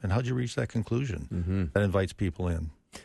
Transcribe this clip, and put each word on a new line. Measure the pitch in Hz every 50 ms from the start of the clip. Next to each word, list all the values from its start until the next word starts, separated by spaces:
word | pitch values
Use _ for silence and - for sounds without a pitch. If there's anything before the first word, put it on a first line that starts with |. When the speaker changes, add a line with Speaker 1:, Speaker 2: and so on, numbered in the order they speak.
| -
Speaker 1:
and | 95
how'd | 95 117 123 120
you | 127
reach | 127 123 120 -
that | - 123 117
conclusion?" | - 117 107 - 117 120 139 131 101 - 71 - -
Speaker 2:
Mm-hmm. | 90 85 85 95 98 90 80 -
Speaker 1:
That | 98
invites | 104 101 87 98 95 87 -
people | - 104 90 - - 92 87
in. | 85 80 80 78 - _ _ _ - -